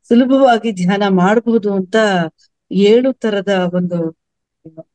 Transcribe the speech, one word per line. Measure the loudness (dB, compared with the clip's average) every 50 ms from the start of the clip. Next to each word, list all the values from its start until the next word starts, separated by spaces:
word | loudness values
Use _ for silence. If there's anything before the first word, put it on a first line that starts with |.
| _
ಸುಲಭವಾಗಿ | 0 2 2 2 2 2 2 4 4 2 2 -2 -6 -6
ಧ್ಯಾನ | -4 -2 -2 0 0 0 0
ಮಾಡಬಹುದು | 2 2 2 2 2 0 0 0 -2 -2 -2 -2 -4
ಅಂತ | -4 -6 -2 0 0 0 2 0 -2 -2 -4 _ _ _ _ _ _ _ -6 -2
ಏಳು | 0 2 4 4 4 2 0 -4
ತರದ | _ -6 -4 -4 -4 -4 -2 -2 -2 -2 -2 -4
ಒಂದು | -4 -4 -4 -4 -4 -6 -6 -8 _ _ _ _ _ _ _ _ _ _ -20 -20 -20 -20 _